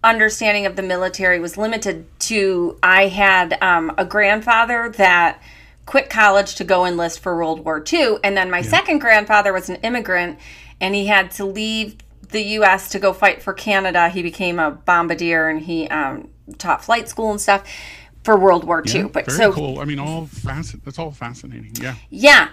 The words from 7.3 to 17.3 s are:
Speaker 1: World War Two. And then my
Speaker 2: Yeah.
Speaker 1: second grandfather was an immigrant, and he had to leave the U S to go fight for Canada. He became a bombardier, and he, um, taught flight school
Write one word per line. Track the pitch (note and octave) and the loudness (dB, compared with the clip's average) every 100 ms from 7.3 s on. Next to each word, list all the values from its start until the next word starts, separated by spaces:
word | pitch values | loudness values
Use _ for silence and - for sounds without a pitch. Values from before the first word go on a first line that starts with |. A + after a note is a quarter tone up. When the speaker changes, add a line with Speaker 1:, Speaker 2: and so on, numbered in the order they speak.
| E3+ | -4
Speaker 1:
World | E3 D#3 | -4 -4
War | D#3+ D#3 | -4 -6
Two. | D3+ E4+ C4 G#3+ | -2 0 0 0
And | G3 G3 | 0 0
then | F3+ | 0
my | F3+ | -2
Speaker 2:
Yeah. | - | 2
Speaker 1:
second | E4 G4 D4+ | 0 2 -2
grandfather | C4 A3 G#3 G#3 G3+ | 4 4 6 2 2
was | F#3 F#3 | -2 -6
an | - | -8
immigrant, | A3+ B3 G#3+ F#3 F3 - - - - - | -4 -6 -2 -4 -4 -10 -20 -20 -20 -8
and | F#3 | -4
he | G3+ G3+ | -2 2
had | G3+ F3+ | 2 0
to | - | -6
leave | G3 G3 G#3+ A3 A3 - - - - | -8 -6 -6 -6 -8 -12 -20 -20 -8
the | A3 | -6
U | G3+ G#3+ | -4 2
S | G3+ F#3+ - | 4 4 -2
to | G3 | -2
go | G3 | -2
fight | F#3 G3+ - | 2 2 2
for | - | -8
Canada. | F#3+ - G3 F#3+ F3 E3+ | -8 -2 -2 0 2 2
He | F3+ | 0
became | E3+ - F3+ F3 | -8 -4 -4 0
a | D#3 | -2
bombardier, | D3 - F3 E3+ E3 E3+ E3 D#3+ | -2 0 2 2 -2 0 0 0
and | D#3 | -2
he, | D#3+ E3 D#3 | -6 -6 -4
um, | D3+ C#3 - - - - - | -4 -4 -8 -16 -20 -20 -12
taught | F3+ C#3+ | -4 -4
flight | - A#3 A3+ | 0 -2 -2
school | - A3 | -6 -6